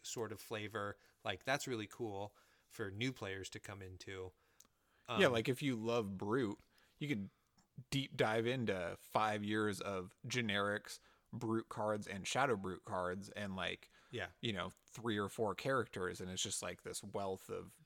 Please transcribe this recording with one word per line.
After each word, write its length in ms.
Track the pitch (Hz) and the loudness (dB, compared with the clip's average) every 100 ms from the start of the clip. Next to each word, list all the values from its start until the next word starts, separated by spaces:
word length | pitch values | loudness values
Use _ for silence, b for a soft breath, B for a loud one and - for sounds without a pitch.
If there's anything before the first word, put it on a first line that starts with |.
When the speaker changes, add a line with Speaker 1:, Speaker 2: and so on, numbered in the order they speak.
Speaker 1:
sort 300 | - 127 107 | -8 -4 -4
of 80 | 104 | -6
flavor. 560 | - 110 104 104 101 - b b | -6 -4 -2 -2 -4 -6 b b
Like, 200 | 110 95 | -4 -2
that's 220 | - 139 - | 0 0 2
really 200 | 113 104 | -2 -4
cool 480 | - 113 98 104 b b b b | -4 -4 -4 -8 b b b b
for 200 | - 101 | -6 -6
new 220 | 101 127 | 0 -2
players 380 | 123 101 95 95 | 0 -4 -4 -6
to 100 | 107 | -8
come 220 | - 98 | -10 -10
into. 500 | 95 92 - 95 92 - b b b b b b - 120 | -10 -12 -10 -8 -8 -12 b b b b b b -2 6
Speaker 2:
Yeah, 80 | 170 | 6
Speaker 1:
Um, 60 | |
Speaker 2:
like, 160 | 117 113 | 6 4
if 120 | 127 | 2
you 120 | 147 117 | 2 2
love 400 | 113 120 101 95 | 2 2 2 -2
Brute, 420 | 101 131 107 - - b b b | 2 4 2 -2 -10 b b b
you 100 | 147 | -2
could 220 | 113 95 - _ _ _ - - | 0 -2 -10 _ _ _ -18 -2
deep 260 | 139 139 135 | -2 0 2
dive 300 | 120 113 113 | 4 4 4
into 500 | 131 110 95 87 95 | 2 2 2 -2 -4
five 420 | - - 110 107 | 0 2 4 2
years 380 | 104 107 107 95 | 2 4 4 0
of 340 | 101 95 92 - 123 | -2 -2 -4 -10 -2
generics, 760 | 127 113 101 101 104 - - b b b | 0 2 2 2 0 -4 -14 b b b
Brute 360 | 117 113 113 - | -6 0 0 0
cards, 380 | - 107 107 - | 0 2 2 -2
and 200 | 98 90 | -4 0
Shadow 300 | 123 139 107 | 2 4 2
Brute 280 | 95 90 | 0 -6
cards, 440 | - 95 90 92 101 | -4 0 0 -2 -6
and, 260 | - 104 95 | -6 -4 -2
like, 340 | 87 92 - b b | -2 -2 -10 b b
Speaker 1:
Yeah. 160 | 117 90 - | -8 -8 -4
Speaker 2:
you 120 | 120 | -4
know, 200 | 95 92 - - | -2 -4 -8 -16
three 320 | - 117 104 | -6 0 2
or 100 | 98 | 0
four 260 | - 107 | 2 0
characters, 640 | 92 131 135 107 101 92 87 | 2 2 2 0 -2 -2 -2
and 100 | 92 | -4
it's 120 | 90 | -2
just, 200 | 104 - | -2 -2
like, 200 | 92 90 | -4 -6
this 200 | 95 90 | -8 -8
wealth 460 | 104 104 98 95 - | -6 -4 -2 -4 -4
of 220 | 117 90 - | -8 -8 -16